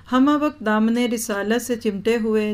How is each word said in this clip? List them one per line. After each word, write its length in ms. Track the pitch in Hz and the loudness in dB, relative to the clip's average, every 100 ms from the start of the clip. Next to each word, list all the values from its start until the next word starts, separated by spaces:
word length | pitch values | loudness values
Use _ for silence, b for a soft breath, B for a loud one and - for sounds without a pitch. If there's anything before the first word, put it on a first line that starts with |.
| B | B
हम 200 | 254 277 294 | 2 4 2
वक्त 260 | 302 294 | 0 -2
दामने 440 | 214 214 220 233 247 | 0 2 2 2 0
रिसालत 540 | 233 233 202 202 233 | -2 -4 -4 -2 -2
से 140 | 240 240 | -2 -4
चिमटे 400 | 226 196 220 233 | -4 -4 -2 0
हुए, 260 | 220 214 214 | 0 0 0